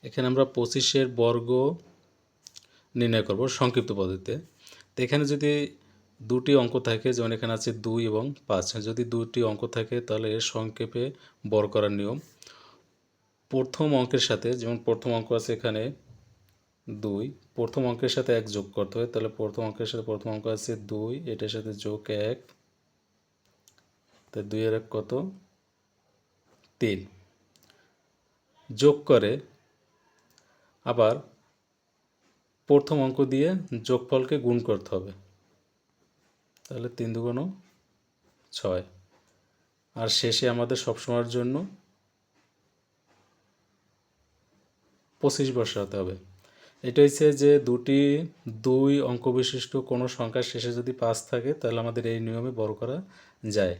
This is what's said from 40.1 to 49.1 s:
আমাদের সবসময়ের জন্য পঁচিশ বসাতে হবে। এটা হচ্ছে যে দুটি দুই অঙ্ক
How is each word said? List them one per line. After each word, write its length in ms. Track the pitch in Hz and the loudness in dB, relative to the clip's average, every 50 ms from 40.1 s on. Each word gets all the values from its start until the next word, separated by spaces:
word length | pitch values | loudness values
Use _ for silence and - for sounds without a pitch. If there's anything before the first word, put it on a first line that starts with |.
| - - - 117 110 - 131 123 | 0 2 2 2 0 2 2 2
আমাদের 300 | 117 117 120 117 131 120 - | 2 2 0 0 -2 -2 -2
সবসময়ের 440 | - 113 - - - 120 120 120 117 | -4 -4 -4 -4 -2 0 0 0 0
জন্য 260 | 117 123 120 123 131 147 190 196 - - _ _ _ _ _ _ _ _ _ _ _ _ _ _ _ _ _ _ _ _ _ _ _ _ _ _ _ _ _ _ _ _ _ _ _ _ _ _ _ _ _ _ _ _ _ _ _ _ _ _ _ _ _ _ _ _ _ _ _ _ _ _ _ _ _ _ _ _ | -2 -2 -2 0 -2 -4 -6 -8 -12 -18 _ _ _ _ _ _ _ _ _ _ _ _ _ _ _ _ _ _ _ _ _ _ _ _ _ _ _ _ _ _ _ _ _ _ _ _ _ _ _ _ _ _ _ _ _ _ _ _ _ _ _ _ _ _ _ _ _ _ _ _ _ _ _ _ _ _ _ _
পঁচিশ 280 | - 143 - - 143 131 127 | 0 0 2 2 -2 0 0
বসাতে 420 | 123 113 - - 107 101 95 - | 0 -2 -2 -2 -6 -6 -4 -4
হবে। 180 | 101 95 90 95 95 - - - - _ _ _ _ - - _ _ - | -6 -4 -4 -6 -10 -14 -20 -20 -20 _ _ _ _ -20 -20 _ _ -8
এটা 160 | 127 120 147 143 | -2 6 6 6
হচ্ছে 240 | 143 143 - 156 151 143 | 6 6 6 4 4 6
যে 180 | 139 143 143 147 143 143 120 | 6 6 8 8 8 6 4
দুটি 300 | 123 120 123 - 139 139 143 143 143 151 170 165 - _ _ 123 110 110 110 | 0 0 2 2 4 4 6 4 4 2 -2 -4 -10 _ _ -12 -12 -4 0
দুই 260 | 127 127 131 135 139 139 143 | 2 4 6 6 6 4 4
অঙ্ক 240 | 135 123 | 2 0